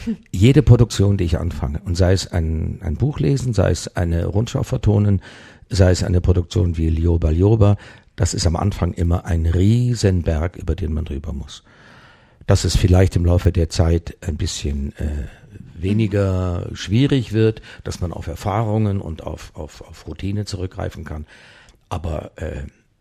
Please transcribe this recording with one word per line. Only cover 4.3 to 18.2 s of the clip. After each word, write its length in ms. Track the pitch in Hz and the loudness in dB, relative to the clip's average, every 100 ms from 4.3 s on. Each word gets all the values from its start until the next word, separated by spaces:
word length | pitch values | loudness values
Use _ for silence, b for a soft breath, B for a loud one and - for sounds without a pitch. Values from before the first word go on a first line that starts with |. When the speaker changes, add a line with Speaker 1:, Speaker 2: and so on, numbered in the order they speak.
| 92 117 - | -2 -2 -2
Speaker 2:
vertonen, 580 | 127 127 110 104 104 95 B B B B - | -4 -2 2 4 4 2 B B B B -4
sei 220 | 95 92 | 4 4
es 120 | 90 | 4
eine 160 | 85 90 | 2 0
Produktion 560 | 90 90 85 - 90 82 | 2 0 0 0 0 0
wie 140 | 80 | 0
Ljoba 400 | 80 85 85 80 | 0 2 2 2
Ljoba, 480 | 80 98 113 101 101 B B B - | 2 4 4 4 2 B B B -4
das 160 | 98 | -2
ist 120 | 104 82 | 0 -2
am 120 | 82 | 0
Anfang 340 | 101 - 85 | -2 -2 -4
immer 320 | - 85 87 | -2 0 0
ein 220 | - 82 82 | 0 0 0
Riesenberg, 1120 | 87 98 120 123 117 98 90 82 78 85 78 | 2 4 2 0 0 0 0 0 -2 -2 -6
über 180 | - 78 | -6 -4
den 160 | 80 | -4
man 140 | 80 80 | -4 -6
drüber 260 | 69 - | -8 -8
muss. 320 | 69 69 - _ B B B B B B B - | -10 -12 -18 _ B B B B B B B 0
Dass 200 | 98 85 | 2 2
es 100 | - | 2
vielleicht 400 | 90 90 92 87 | 4 6 4 2
im 80 | |
Laufe 300 | 87 87 90 | 2 2 2
der 160 | 85 82 | 0 0
Zeit 480 | - 82 85 - - | 0 2 0 -2 -12
ein 160 | - 78 | -8 -6
bisschen, 560 | 80 - 73 69 69 - | -6 -6 -4 -4 -6 -6
äh, 300 | 76 73 - B - 101 - - | -6 -6 -8 B -20 -20 -20 -6
weniger 920 | 90 107 110 101 98 92 92 87 95 | -2 0 0 0 0 0 -2 -4 -6
schwierig 580 | - - 113 139 139 110 | -10 -2 2 2 2 0
wird, 300 | 107 110 110 B B - | 2 2 0 B B -12
dass 160 | - | -8
man 100 | 90 | -6
auf 160 | - | -8